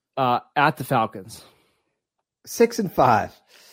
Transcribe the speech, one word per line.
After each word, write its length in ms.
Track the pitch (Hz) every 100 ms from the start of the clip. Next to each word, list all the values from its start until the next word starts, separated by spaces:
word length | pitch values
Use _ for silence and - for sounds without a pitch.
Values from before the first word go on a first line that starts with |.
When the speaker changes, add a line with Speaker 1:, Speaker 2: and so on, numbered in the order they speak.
| _ -
Speaker 1:
Uh, 240 | 127 120 -
at 220 | 147 147 151
the 80 |
Falcons. 600 | 135 127 110 101 95 - - _ _ _ _ _ _ _ _ _ -
Speaker 2:
Six 320 | - 226 226
and 140 | 196
five. 400 | - 131 107 - - _ _ -